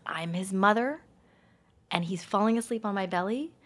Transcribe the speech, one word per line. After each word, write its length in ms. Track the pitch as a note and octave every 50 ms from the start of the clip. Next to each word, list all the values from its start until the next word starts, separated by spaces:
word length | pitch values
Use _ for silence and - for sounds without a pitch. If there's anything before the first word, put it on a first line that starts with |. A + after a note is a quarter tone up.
| -
"I'm 280 | - D#3+ D#3+ E3 E3+ E3+
his 180 | F3+ F#3+ G3 F#3+
mother 480 | F#3+ F#3+ G#3 G#3+ A#3 A#3+ C4+ D4+ D#4+ - - _ _ _ _ _ _ _ _ _ _ _ _ _ _ _ -
and 160 | - E3+ F3
he's 180 | E3 F#3+ E3 -
falling 340 | - - G3 G#3 A3+ A3+ A#3
asleep 280 | A3+ - A#3+ A3 A3
on 80 | G#3 G3+
my 100 | G3+ F#3+
belly. 460 | F3+ F#3+ F3 F3+ G3 A3+ C4 D4+ D#4+ - _ _